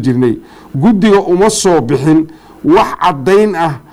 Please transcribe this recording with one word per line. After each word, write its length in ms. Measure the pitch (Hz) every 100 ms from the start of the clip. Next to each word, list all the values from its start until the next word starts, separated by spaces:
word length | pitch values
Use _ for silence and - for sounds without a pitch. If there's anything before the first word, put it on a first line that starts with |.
jirnay, 320 | 123 123 123 110 - - -
guddiga 460 | 139 175 208 208 202
uma 300 | - 180 214
soo 300 | 214 190 165
bixin 460 | 123 139 143 160 156 - - -
wax 260 | - 180 - -
caddayn 520 | 180 143 131 196 214
ah 240 | 170 165 139 -